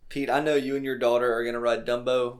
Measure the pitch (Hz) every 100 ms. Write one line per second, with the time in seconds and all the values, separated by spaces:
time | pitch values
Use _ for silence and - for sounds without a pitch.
0 | - 139 139 135 151 143 131 139 135 123
1 | 123 120 123 113 117 120 120 117 113 123
2 | 123 127 120